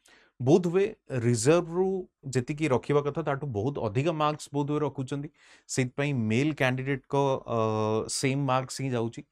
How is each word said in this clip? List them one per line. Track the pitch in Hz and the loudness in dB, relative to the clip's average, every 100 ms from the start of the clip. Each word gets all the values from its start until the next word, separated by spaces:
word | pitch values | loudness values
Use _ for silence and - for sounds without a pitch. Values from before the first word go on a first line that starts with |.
| _ - _ - | _ -20 _ -2
ବୋଧହୁଏ | 123 185 170 185 196 - - | 4 4 4 0 0 -4 -8
ରିଜର୍ଭରୁ | 127 120 117 123 175 170 175 190 190 185 _ 143 | 0 2 4 6 4 4 -2 0 -2 -8 _ -6
ଯେତିକି | 127 123 151 156 | -4 -4 -2 0
ରଖିବା | 123 - 147 | 0 2 0
କଥା | 143 165 | 0 -4
ତାଠୁ | 147 135 147 | -4 -4 -4
ବହୁତ | 101 127 143 | -4 -2 -2
ଅଧିକ | 110 107 160 | -2 0 0
ମାର୍କସ | 156 151 151 - | 0 -2 -2 -6
ବୋଧହୁଏ | 143 143 151 | -4 -2 -2
ରଖୁଛନ୍ତି, | 147 - 131 143 147 - - - - | -2 -4 -6 -8 -8 -16 -20 -20 -6
ସେଇଥିପାଇଁ | - 127 - 143 | -2 -2 -2 0
ମେଲ | 131 107 113 151 | 0 2 4 2
କ୍ୟାଣ୍ଡିଡେଟଙ୍କ, | 143 131 131 131 131 - 139 139 135 - | 2 0 0 -2 -4 -2 0 2 0 -2
ଅ, | 117 110 110 107 110 - | 0 2 2 0 0 -2
ସେମ୍ | - 135 139 | -2 -2 0
ମାର୍କସ | 135 131 131 - | 0 0 -2 -6
ହିଁ | 135 | -4
ଯାଉଛି। | 120 117 - - | -2 -4 -6 -18